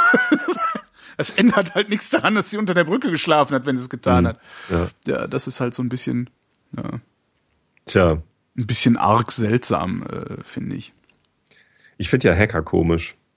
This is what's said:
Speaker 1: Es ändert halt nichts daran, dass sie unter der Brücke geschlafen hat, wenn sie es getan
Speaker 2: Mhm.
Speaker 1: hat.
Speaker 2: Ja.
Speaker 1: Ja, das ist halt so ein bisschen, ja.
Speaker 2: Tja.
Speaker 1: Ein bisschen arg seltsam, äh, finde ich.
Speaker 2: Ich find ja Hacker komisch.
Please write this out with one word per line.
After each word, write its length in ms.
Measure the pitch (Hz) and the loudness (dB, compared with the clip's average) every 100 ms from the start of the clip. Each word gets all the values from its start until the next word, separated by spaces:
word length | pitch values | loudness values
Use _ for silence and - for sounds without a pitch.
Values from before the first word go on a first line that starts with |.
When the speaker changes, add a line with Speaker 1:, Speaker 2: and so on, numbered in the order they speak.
| 698 370 740 - - - 659 659 - _ - - | 4 4 2 -2 -2 -4 -4 -6 -14 _ -18 -6
Speaker 1:
Es 120 | - | -4
ändert 440 | - 233 208 170 185 | 2 4 4 0 -2
halt 140 | 208 | -2
nichts 200 | 202 - | -4 -2
daran, 260 | - 180 214 | 0 0 0
dass 140 | - | -2
sie 80 | 208 | -4
unter 160 | 202 | 0
der 120 | 175 160 | 0 2
Brücke 260 | 233 262 | 0 -2
geschlafen 420 | 160 - 151 139 | -2 2 2 4
hat, 120 | 135 139 | 0 -2
wenn 100 | 131 | -4
sie 80 | |
es 60 | 127 | -4
getan 340 | 123 127 123 | -4 2 2
Speaker 2:
Mhm. 40 | 85 | 2
Speaker 1:
hat. 100 | - - - - | -2 -18 -16 -4
Speaker 2:
Ja. 180 | 87 87 _ - | -2 -2 _ -6
Speaker 1:
Ja, 220 | - - | -4 -4
das 200 | 131 - | -6 -6
ist 120 | - | -4
halt 140 | 123 | -4
so 100 | 123 | -4
ein 60 | 123 | -6
bisschen, 400 | 127 - 123 123 _ _ _ - 139 | -4 -4 -4 -6 _ _ _ -16 -12
ja. 240 | - 117 _ _ _ _ _ _ _ _ - | -10 -10 _ _ _ _ _ _ _ _ 0
Speaker 2:
Tja. 360 | 101 87 80 - _ _ - | 4 4 2 -4 _ _ -8
Speaker 1:
Ein 100 | 107 | -2
bisschen 300 | 117 123 117 | 2 4 4
arg 340 | - 113 113 | 4 2 2
seltsam, 720 | - 107 120 - 85 92 90 | -2 0 0 0 -2 -2 -6
äh, 400 | - - - - | -8 -10 -10 -12
finde 320 | - - - - | -12 -10 -8 -10
ich. 180 | - _ _ _ _ _ _ _ _ _ _ - | -12 _ _ _ _ _ _ _ _ _ _ -8
Speaker 2:
Ich 120 | - | 0
find 140 | 127 | 2
ja 100 | 95 | 4
Hacker 300 | 85 107 82 | 4 2 0
komisch. 520 | 76 90 82 82 - - _ | 0 2 2 0 -2 -16 _